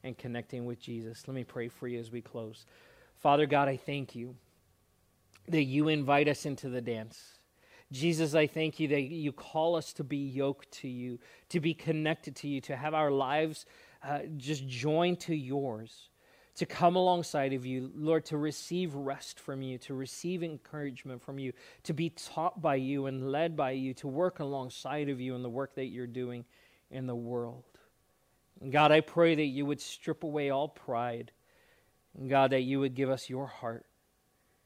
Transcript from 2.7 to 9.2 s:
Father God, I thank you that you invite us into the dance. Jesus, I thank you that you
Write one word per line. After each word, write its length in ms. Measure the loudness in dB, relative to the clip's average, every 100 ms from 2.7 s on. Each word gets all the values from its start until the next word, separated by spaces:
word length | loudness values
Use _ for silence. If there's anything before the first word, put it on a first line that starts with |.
| -20 -20 -20 -20 _
Father 300 | 6 6 6
God, 200 | 6 4
I 120 | 0
thank 360 | -4 -6 -6
you 220 | -8 -12 -14 _ _ _ _ _ _ _ _ _ _ 0
that 140 | 2
you 260 | 4 4 4
invite 400 | 4 4 6 6
us 160 | 2
into 240 | -2 -6 -6
the 140 | -4
dance. 560 | -4 -6 -6 -14 -20 -20 _ _ _ -20 -14
Jesus, 420 | -2 2 4 4
I 120 | 4 4
thank 340 | 2 -2 0
you 80 | 2
that 140 | 2
you 300 | 0 -2